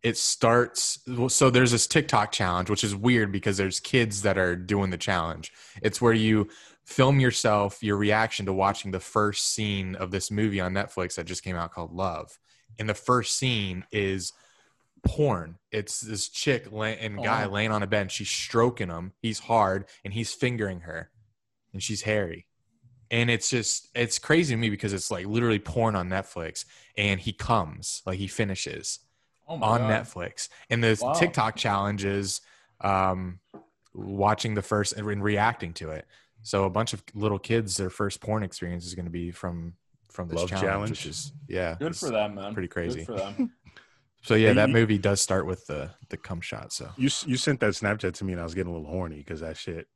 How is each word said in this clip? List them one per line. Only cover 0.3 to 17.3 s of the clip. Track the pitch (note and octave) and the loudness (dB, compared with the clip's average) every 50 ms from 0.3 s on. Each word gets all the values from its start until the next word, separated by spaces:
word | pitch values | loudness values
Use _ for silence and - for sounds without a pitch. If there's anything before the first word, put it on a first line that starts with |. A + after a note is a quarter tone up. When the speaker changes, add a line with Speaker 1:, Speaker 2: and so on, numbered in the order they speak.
| - - - A#2 A#2 A#2+ A#2+ A#2+ - - - - - - _ - | 0 4 4 6 6 6 4 4 0 -4 -2 -2 -4 -6 _ -8
Speaker 1:
well, | B2+ A#2+ A#2+ C3 | -2 -2 0 2
so | - - C#3+ C3 | 4 6 6 8
there's | B2 B2 B2+ A#2+ | 8 8 6 6
this | A#2+ A2+ - - | 6 4 2 4
TikTok | - E3 - - - A#2 G#2 G#2+ | 4 2 4 4 4 2 2 2
challenge, | - - G#2 F2+ F2 F2+ F#2 F#2+ | 0 0 0 2 2 0 0 0
which | G#2 - - | 0 0 0
is | G#2+ G2+ | -2 -2
weird | G2 G#2 B2 B2+ A#2 A2 G2+ | 2 4 4 4 4 4 2
because | G2 G2 - A2 G2 F#2 | 0 -2 0 0 0 2
there's | G2 F#2+ F#2 - | 0 0 0 -4
kids | - - - C3 A#2 A2 G#2 G2+ | -4 2 2 2 2 2 -2 0
that | G2 G#2 F#2+ F#2+ | 0 2 2 4
are | F#2 F2+ F2 | 2 2 2
doing | F2 F2+ F#2 G#2 G2+ G2 F#2+ | -2 -2 0 2 2 2 0
the | F2+ E2+ | -2 -4
challenge. | - - G2 F2+ D#2+ E2 D#2+ D#2+ D#2 - _ - - - - - | -2 0 0 0 0 -2 -6 -8 -12 -16 _ -20 -20 -20 -20 -4
It's | - A2 - - | -2 -2 0 4
where | B2 A#2 A2+ | 6 6 6
you | A2+ A2 A2 A2 G#2+ G#2 G#2 - - - - - _ _ | 6 6 6 6 4 4 2 -4 -20 -20 -20 -20 _ _
film | - - - C3 C3 C#3 C#3 | -8 4 4 6 6 8 6
yourself, | C3 B2 A2+ - - A#2 G#2+ G#2 G2+ G2+ - - | 6 4 2 4 2 4 4 4 4 0 -2 -4
your | - G#2 G2+ G2+ | -2 0 2 2
reaction | G#2 G#2 G#2+ G#2+ A2+ A2+ - - G#2+ | 4 4 4 4 2 0 -2 -4 -2
to | F#2+ F#2+ | -2 0
watching | F#2+ G2 G2 G2+ - - G2 | 2 2 2 2 0 -6 -6
the | F#2+ F#2 | -6 -6
first | - - - A2 G#2 G#2 G2+ - - - - | -8 0 2 2 2 2 2 0 -2 -2 -2
scene | - A2 G#2 G2+ G2 F#2+ F#2 F#2 | -2 -2 -2 0 -2 -2 -4 -6
of | F#2+ F#2+ F#2 | -6 -6 -4
this | F#2+ G2 - - | -4 -4 -4 -2
movie | G#2+ G#2 G#2+ A2 G2 F#2+ | -2 0 0 2 2 0
on | F#2 F2+ F#2 | 0 0 0
Netflix | G2 G2+ - - - F2+ F2+ - | -2 -2 -2 -4 -4 -4 -4 -4
that | - E2+ | -8 -6
just | E2+ F#2 - - | -6 -8 -8 -6
came | F#2+ F#2 | -6 -4
out | E2+ E2+ E2 | -4 -4 -6
called | - - E2+ D#2+ | -6 -10 -10 -8
Love. | E2+ F2+ F#2+ F#2 E2 D#2 D#2+ - - _ _ _ _ _ _ _ - - | -4 -4 -4 -2 -2 -6 -10 -12 -18 _ _ _ _ _ _ _ -10 -6
And | A2 G#2+ | -4 -4
the | G#2 | -4
first | - - - B2 B2 A2+ - - - | -4 2 2 2 2 2 0 -4 -2
scene | C3+ C3 A#2+ A2 G2+ F#2+ F2+ F2+ F#2+ _ | 0 0 0 0 -2 -2 -4 -6 -8 _
is | - G#2+ G2+ G2 F#2+ F#2+ F2 - - _ _ _ _ _ _ _ _ _ _ _ _ _ - | -2 0 0 0 0 -2 -4 -8 -12 _ _ _ _ _ _ _ _ _ _ _ _ _ -4
porn. | - - - D3+ C#3+ A2 F2 D#2+ D#2 F2 - _ _ | -2 0 2 2 2 2 0 -4 -10 -16 -20 _ _
It's | - G#2+ G#2 - - - | -6 -6 -6 -4 -8 -10
this | - G#2+ G#2+ G2 - - | -8 -8 -6 -6 -6 -6
chick | - - - D3+ C3+ A#2 - G2 | -6 -4 0 0 0 0 -2 -8
lay-, | G#2+ G#2+ G#2+ A2 A2 - | -6 -4 -4 -4 -4 -4
and | A2+ G#2+ G2+ G2+ - | -6 -8 -6 -4 -2
guy | G#2 | 0